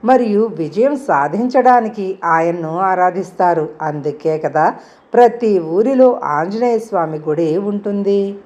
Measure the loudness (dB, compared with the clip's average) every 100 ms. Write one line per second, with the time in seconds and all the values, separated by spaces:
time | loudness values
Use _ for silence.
0 | 4 2 4 0 0 -2 -6 0 0 0
1 | -2 0 0 -2 0 2 4 4 2 -6
2 | -8 -6 0 0 0 -2 -4 -2 0 2
3 | 0 0 -10 0 0 2 -2 -6 -6 -4
4 | -6 -4 -4 -2 -2 0 0 -2 -16 -20
5 | _ 4 4 4 0 0 0 0 2 4
6 | 4 4 -2 -2 -2 -2 0 -2 -2 -4
7 | -4 -4 -4 -2 0 0 -2 -6 -4 -4
8 | 0 0 -2 -8